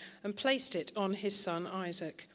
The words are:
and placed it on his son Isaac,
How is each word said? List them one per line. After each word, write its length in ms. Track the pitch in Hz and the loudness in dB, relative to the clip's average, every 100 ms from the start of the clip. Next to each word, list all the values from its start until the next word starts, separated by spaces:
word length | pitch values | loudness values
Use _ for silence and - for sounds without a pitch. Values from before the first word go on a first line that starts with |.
| - - | -14 -8
and 140 | 202 202 | -6 0
placed 400 | 269 262 - 180 | 2 2 2 0
it 160 | 151 | -2
on 200 | - 196 | 0 0
his 200 | 196 208 | 0 2
son 320 | 196 - 170 175 | 4 4 0 -2
Isaac, 640 | 190 180 175 160 - - | -4 -4 -2 -4 -8 -16